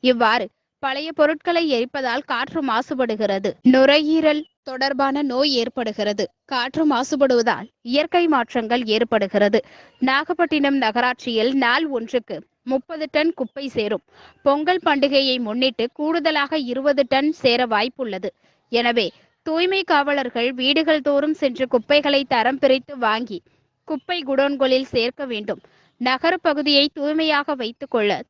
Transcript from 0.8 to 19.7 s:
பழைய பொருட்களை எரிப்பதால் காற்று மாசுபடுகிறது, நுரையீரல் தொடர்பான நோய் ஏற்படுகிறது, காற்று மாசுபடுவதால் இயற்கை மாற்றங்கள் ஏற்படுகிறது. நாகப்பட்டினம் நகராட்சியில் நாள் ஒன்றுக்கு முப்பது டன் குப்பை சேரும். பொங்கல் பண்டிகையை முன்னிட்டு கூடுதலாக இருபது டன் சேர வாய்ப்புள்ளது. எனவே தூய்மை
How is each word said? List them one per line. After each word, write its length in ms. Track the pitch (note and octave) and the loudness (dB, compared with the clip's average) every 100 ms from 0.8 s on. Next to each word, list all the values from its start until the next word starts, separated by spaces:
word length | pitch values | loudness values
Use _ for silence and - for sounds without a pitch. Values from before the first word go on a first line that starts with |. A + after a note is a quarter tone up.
பழைய 280 | C#4 C4+ D#4 | -6 -6 -8
பொருட்களை 480 | D#4+ D4+ D#4 - E4+ E4 | 0 0 2 -2 -2 0
எரிப்பதால் 520 | A#3+ B3+ C#4+ B3+ A#3+ - | -2 -2 -4 -4 -4 -4
காற்று 300 | B3 C4+ D#4+ | -6 -4 -4
மாசுபடுகிறது, 880 | C#4 A3+ C4 C4+ A#3+ G#3+ G#3 G3 G3 - B3+ | -2 -2 -2 -4 -2 0 -2 0 -4 2 4
நுரையீரல் 720 | B3+ C4+ D4 D4+ D#4+ D#4 D4+ D#4+ _ - | 6 6 4 4 2 2 0 -6 _ -14
தொடர்பான 540 | B3+ C4+ C4+ C4+ C#4 | -4 -4 0 -2 0
நோய் 300 | D4 B3 D4 B3+ | -2 0 0 0
ஏற்படுகிறது, 640 | A#3 - A3+ G#3+ G#3 G#3 G#3 _ | -2 -4 -6 -4 -4 -2 -4 _
காற்று 380 | _ B3+ B3 D#4 D#4 | _ -4 -4 0 2
மாசுபடுவதால் 800 | B3+ C4 D4 C4+ A#3+ A#3 - A3 _ | 2 -2 0 2 4 2 0 -6 _
இயற்கை 400 | A#3 C4+ D#4+ F4+ E4+ | -2 0 2 2 2
மாற்றங்கள் 540 | C#4 A#3 - A3 A#3+ | 2 0 -4 -2 -2
ஏற்படுகிறது. 760 | A3+ G#3+ A#3 A3 G3 G#3 G3+ G#3+ - - - _ B3+ | 0 0 2 0 0 2 2 2 -2 -20 -20 _ 0
நாகப்பட்டினம் 720 | C4+ D#4 F4 E4+ D4+ C#4 C#4 | 0 -2 -2 0 2 2 2
நகராட்சியில் 680 | A3 A3 B3 B3 - A3 A#3 | 0 0 -2 -2 -4 0 2
நாள் 320 | C4+ A#3+ B3+ D#4+ | 2 2 2 0
ஒன்றுக்கு 480 | C4 A3+ B3 - F#3+ - _ | -4 -4 -4 -4 -14 -14 _
முப்பது 440 | - C4 - D#4+ D4+ | -6 -6 -4 -10 -4
டன் 220 | D4+ D#4 | 0 0
குப்பை 300 | - B3+ - C#4 | -2 -8 -8 -8
சேரும். 360 | A#3 G#3 G#3 _ _ - _ | -4 -2 -4 _ _ -20 _
பொங்கல் 380 | D4 C#4+ D#4 F#4 | 0 2 2 0
பண்டிகையை 520 | E4 C#4+ C#4 C#4 C4+ B3+ | 0 2 4 2 2 -2
முன்னிட்டு 460 | A3 A#3 C4 A#3+ A#3+ | -2 0 -2 -2 -6
கூடுதலாக 680 | - D4+ E4 D#4 D4+ C#4 D#4+ B3 | -4 -2 0 0 0 -2 -2 -4
இருபது 320 | B3 C#4 C#4 C4+ | -2 0 0 2
டன் 240 | C4+ D4 | 2 0
சேர 340 | D#4 C4 A#3+ B3 | 0 0 2 2
வாய்ப்புள்ளது. 640 | G#3+ A#3+ - B3 F#3+ F#3+ _ _ _ _ | 0 -2 -4 -6 -6 -8 _ _ _ _
எனவே 340 | A#3 A#3+ A#3 F#3 - _ _ - | 0 2 0 -2 -6 _ _ -4
தூய்மை 360 | D#4+ F4+ | -2 0